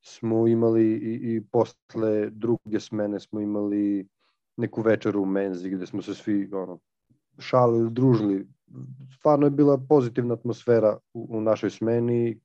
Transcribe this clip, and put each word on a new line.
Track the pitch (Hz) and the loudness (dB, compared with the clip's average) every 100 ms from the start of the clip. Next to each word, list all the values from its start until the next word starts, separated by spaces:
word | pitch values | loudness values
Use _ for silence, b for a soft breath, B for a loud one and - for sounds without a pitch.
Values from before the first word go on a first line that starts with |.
smo | - - 117 113 113 | -20 -10 -2 2 2
imali | 113 117 113 110 | 4 2 4 2
i, | 110 107 117 123 | 0 -4 -6 -4
i | 113 107 | -6 -2
posle | 120 110 _ _ 117 110 107 107 | 0 0 _ _ -4 -2 0 -2
druge | 110 113 117 - 107 | -6 -2 -2 -2 -8
smene | - 110 104 101 | -6 -6 -4 -6
smo | - 107 | -8 -8
imali | 104 104 104 101 101 101 98 _ _ _ _ - | -4 -4 -2 -2 -2 -2 -6 _ _ _ _ -8
neku | 113 - | -6 0
večeru | 113 107 110 101 | 2 2 0 -2
u | 95 | 0
menzi | 98 98 90 92 | -2 -2 -6 -6
gde | 95 90 | -8 -6
smo | 101 | -10
se | 92 | -8
svi, | 98 - 101 98 | -10 -4 -4 -2
ono, | 98 92 90 _ _ _ _ _ _ | -8 -10 -14 _ _ _ _ _ _
šalili, | - 131 123 117 113 | 0 2 4 2 0
družili. | 117 131 117 104 98 98 _ _ 131 131 - - | 2 4 4 2 -2 -6 _ _ -20 -18 -18 -20
Stvarno | - 151 143 143 | -2 2 4 4
je | |
bila | 139 143 139 131 | 4 4 4 4
pozitivna | 151 120 117 120 | 2 4 -2 -4
atmosfera | 117 120 110 - 117 107 104 _ | -4 -4 -6 2 4 4 0 _
u, | 120 - | -14 -8
u | 113 | -4
našoj | 110 104 104 | 0 0 -2
smeni | - 113 117 117 120 117 110 | -4 -2 0 0 0 -2 -6